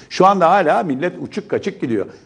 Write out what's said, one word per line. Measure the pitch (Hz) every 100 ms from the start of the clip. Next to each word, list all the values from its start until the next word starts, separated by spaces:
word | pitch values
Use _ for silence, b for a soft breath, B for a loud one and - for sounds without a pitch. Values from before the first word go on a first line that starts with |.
| B
Şu | - 185
anda | 196 165
hala | 202 156 190
millet | 185 131 175 -
uçuk | 143 - -
kaçık | 117 - 190
gidiyor. | 139 110 90 B